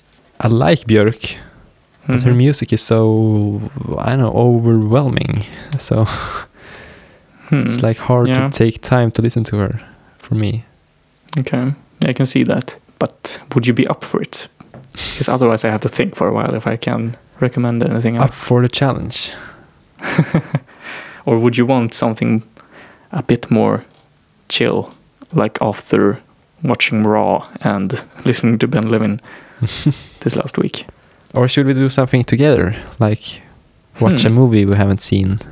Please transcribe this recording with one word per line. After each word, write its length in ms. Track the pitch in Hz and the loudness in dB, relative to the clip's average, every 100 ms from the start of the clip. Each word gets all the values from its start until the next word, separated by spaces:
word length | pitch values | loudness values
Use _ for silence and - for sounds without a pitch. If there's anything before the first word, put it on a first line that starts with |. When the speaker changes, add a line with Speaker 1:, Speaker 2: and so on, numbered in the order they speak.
| _ _ _ - | _ _ _ -4
Speaker 1:
I 80 | 113 | 0
like 400 | 117 147 170 113 | 2 4 2 4
Björk, 480 | 107 104 - - - - - _ _ _ _ - | 4 4 0 -10 -12 -18 -20 _ _ _ _ -2
but 140 | 127 | 0
her 80 | 127 | 4
Speaker 2:
Mm-hmm. 80 | 123 | 4
Speaker 1:
music 340 | 135 139 120 | 4 2 -2
is 100 | 110 | 0
so, 800 | - 113 110 110 110 107 104 104 110 135 127 - | 2 2 4 4 2 2 0 -4 -8 -10 -8 -4
I 140 | - 135 | -2 0
don't 40 | |
know, 120 | 117 | 0
overwhelming. 1120 | 110 120 117 117 113 107 127 139 117 - 107 104 - - 139 | 4 4 4 4 2 4 2 2 -2 -2 -4 -6 -12 -8 -6
So 280 | - 110 110 | -2 0 0
<laughs> 1400 | - - - - - - - - - - _ _ _ - | -2 -8 -10 -14 -20 -20 -20 -20 -20 -20 _ _ _ -4
Speaker 2:
Hmm. 140 | 147 | -2
Speaker 1:
it's, 180 | 120 120 | 0 0
like, 140 | 113 117 | 0 -2
hard 320 | - 123 123 | 0 2 4
Speaker 2:
Yeah. 200 | 127 135 | 2 0
Speaker 1:
to 80 | - | 2
take 220 | 113 - | 0 0
time 300 | - 127 117 | 0 2 2
to 100 | - | 0
listen 220 | 117 117 | -2 -2
to 140 | 110 104 | -2 -2
her, 240 | 95 110 - - _ _ | -2 -4 -12 -20 _ _
for 180 | - 113 | -6 -2
me. 280 | 104 113 - _ _ _ _ _ - 143 | -2 -4 -10 _ _ _ _ _ -8 -6
Speaker 2:
Okay, 340 | 131 127 127 143 _ - - | -2 -2 -2 -6 _ -4 -2
I 60 | |
can 120 | 127 135 | 0 0
see 180 | 135 120 | 2 2
that. 320 | - - - _ - | 0 -4 -14 _ -6
But 400 | - _ - - - | -6 _ -4 -4 -2
would 140 | 139 120 | 0 2
you 60 | |
be 120 | 117 - | 0 0
up 180 | 160 - | -2 -4
for 160 | - | -6
it? 260 | - - - _ - - - - - - | -4 -8 -10 _ -20 -20 -20 -12 -10 -4
'Cause 120 | 135 | -2
otherwise 340 | 127 120 113 113 | 2 2 2 0
I 20 | |
have 120 | 107 | 0
to 80 | - | -2
think 260 | - 190 - | -2 -4 0
for 120 | 95 | -2
a 40 | |
while 220 | 110 - 117 | 0 -2 -2
if 100 | 117 | -4
I 100 | 117 | -4
can 380 | - 120 113 117 _ - | -4 -4 -4 -8 _ -4
recommend 440 | 127 127 120 117 | -2 -2 -2 0
anything 340 | 123 117 113 117 | 0 0 0 0
Speaker 1:
Up 100 | 131 | 0
Speaker 2:
else. 140 | - | -2
Speaker 1:
for 180 | - 123 | 0 2
the 60 | 123 | 2
challenge. 640 | - 139 - 117 - - - - - - _ _ - | 0 -2 -2 -6 -8 -10 -14 -20 -20 -20 _ _ -14
Speaker 2:
<laughs> 1300 | - - - 160 - - - - - - - - - | -4 -2 0 -2 -4 -8 -8 -20 -18 -16 -18 -8 0
Or 120 | 117 | 2
would 160 | 120 117 | 2 2
you 100 | 120 | 2
want 260 | 127 117 | 2 0
something 480 | - 120 110 117 113 - - - - - - - | 0 -2 -2 0 -2 -4 -20 -20 -20 -20 -20 -10
a 100 | 165 | -6
bit 300 | - 120 - | 0 -2 2
more 320 | 113 107 107 - _ _ _ _ _ - | 2 2 0 -6 _ _ _ _ _ -6
chill, 400 | - 117 95 - - _ _ - | -2 0 -2 -6 -14 _ _ -6
like, 260 | 156 107 - | -2 -2 -2
after 580 | 110 101 - 104 101 127 _ _ _ - | -4 -4 -2 2 2 -2 _ _ _ -8
watching 400 | 143 120 - 107 107 | -4 -2 0 0 2
Raw 340 | 107 101 95 - - | 2 2 -2 -4 -6
and 420 | 113 101 95 - - | -4 -2 -4 -6 -12
<laughs> 120 | - - | -6 -2
listening 320 | 117 117 113 | 0 0 0
to 80 | - | 0
Ben 220 | 110 110 | 0 0
Levin 300 | 113 107 104 - - - - 117 | 0 0 -4 -10 -20 -16 -8 -6
Speaker 1:
<laughs> 520 | - 151 - - - | -2 -2 -2 -10 -6
Speaker 2:
this 160 | 117 - | -4 -2
last 220 | - - | -4 -4
week? 280 | - - - - _ _ _ | -4 -6 -14 -20 _ _ _
Speaker 1:
Or 140 | 123 123 | 0 2
should 200 | 143 135 | 2 2
we 60 | |
do 160 | 131 135 | 2 2
something 340 | 131 127 127 123 | 2 2 0 2
together, 500 | 123 151 113 90 110 - - | 2 4 4 0 -4 -10 -2
like 420 | 107 107 - - - - _ _ _ - | 0 0 -6 -16 -20 -20 _ _ _ 0
watch 260 | 196 147 117 | 2 4 4
a 40 | |
Speaker 2:
Hmm. 60 | 117 | 4
Speaker 1:
movie 300 | 127 110 98 | 6 4 4
we 100 | 101 | 4
haven't 240 | 98 95 | 2 2
seen 380 | - 101 95 101 - | 0 0 0 -2 -6